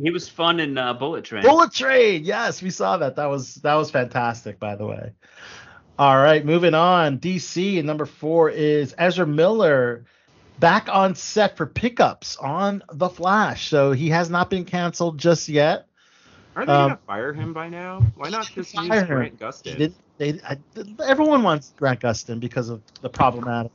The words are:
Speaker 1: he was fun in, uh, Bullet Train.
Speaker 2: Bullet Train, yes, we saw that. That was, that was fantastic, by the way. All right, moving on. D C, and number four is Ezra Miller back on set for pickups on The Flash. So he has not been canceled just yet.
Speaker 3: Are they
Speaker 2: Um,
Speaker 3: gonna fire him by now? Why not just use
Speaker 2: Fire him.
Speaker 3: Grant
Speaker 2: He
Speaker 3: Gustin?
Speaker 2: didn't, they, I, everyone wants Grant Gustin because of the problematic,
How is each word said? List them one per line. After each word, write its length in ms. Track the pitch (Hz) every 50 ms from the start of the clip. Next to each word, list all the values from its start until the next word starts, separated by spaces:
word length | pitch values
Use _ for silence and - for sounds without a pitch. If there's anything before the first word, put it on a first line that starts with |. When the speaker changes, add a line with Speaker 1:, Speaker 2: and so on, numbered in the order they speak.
Speaker 1:
he 80 | 143 160
was 180 | 175 180 - -
fun 300 | - - 165 170 170 170
in, 180 | 156 147 139 131
uh, 160 | 127 123 123
Bullet 300 | 123 135 147 165 117 -
Train. 180 | - 113 104 139
Speaker 2:
Bullet 280 | 247 302 330 339 233 -
Train, 500 | - 254 262 269 262 240 214 196 160 151
yes, 380 | 175 202 226 233 208 151 -
we 80 | 185 185
saw 280 | - - 196 190 190 175
that. 180 | 156 131 127 -
That 80 | 147
was, 300 | 143 139 139 131 - -
that 200 | - - 147 147
was 160 | 156 151 147
fantastic, 680 | - 139 123 120 - 127 120 117 113 113 - 107 101 -
by 160 | 107 104 104
the 100 | 101 107
way. 260 | 107 107 104 - 110 - _ _ _ _ - - - - - - - - - _ _ _ -
All 180 | 139 147 165 165
right, 260 | - 151 156 156 147
moving 280 | 147 160 175 175 175 156
on. 440 | 156 170 180 185 175 165 147 139 120
D 200 | - 175 185 170
C, 400 | - - - 170 185 202 196 170
and 60 | 147
number 200 | 147 151 151 139
four 440 | 127 - _ - 151 165 170 160 151
is 460 | 113 - 151 151 151 151 143 - - -
Ezra 300 | 170 180 165 180 180 151
Miller 800 | 147 151 165 185 220 226 202 160 143 131 123 120 120 117 - _ _ _ _ _ _ _ _ _ _ -
back 280 | 147 165 185 214 - -
on 240 | 202 196 190 190 180
set 440 | - - - - 214 208 202 - -
for 80 | 160 135
pickups 680 | - - - 247 240 - 196 123 90 - - - - -
on 440 | - 135 147 175 196 202 202 196 - - 170
The 160 | 143 180 180
Flash. 580 | 180 - 165 185 196 214 208 151 113 - - -
So 240 | 156 143 139 139
he 180 | 139 127 156 156
has 200 | 160 170 175 165
not 200 | 175 175 175 -
been 140 | 196 185 180
canceled 520 | - - 180 175 175 165 - 175 170 160 143
just 300 | 131 170 170 160 - -
yet. 380 | 151 147 143 156 170 - - _ _ _ _ _ _ _ _ _ _ - - _ -
Speaker 3:
Are 100 | - 247
they 60 | 285 143
Speaker 2:
Um, 160 | 143 139 139
Speaker 3:
gonna 100 | 131 - _
fire 280 | - 98 104 120 143 147
him 200 | 147 - - 160
by 160 | 160 165 170
now? 320 | 170 175 180 185 185 190 - - -
Why 140 | - 139 156
not 200 | 202 226 220 -
just 220 | - 190 180 - -
use 120 | 202 - -
Speaker 2:
Fire 180 | 220 214 185
him. 120 | 170 143 131
Speaker 3:
Grant 160 | 117 113 - 113
Speaker 2:
He 60 | 110
Speaker 3:
Gustin? 320 | 117 - - - 87 80 -
Speaker 2:
didn't, 180 | 151 160 175 _ _ _ _ -
they, 220 | 147 147 151 143 - -
I, 100 | 143 139 - _ - 214 214 202 214 226 311
everyone 380 | 262 269 269 302 311 302 269 226
wants 300 | 185 160 147 139 - _ -
Grant 220 | 143 135 123 113
Gustin 380 | - 120 110 - - - 117 117
because 280 | 120 120 - 135 120 113
of 120 | 117 110 - _ - -
the 80 | - 120
problematic, 640 | - - 143 131 123 120 117 123 117 117 113 117 _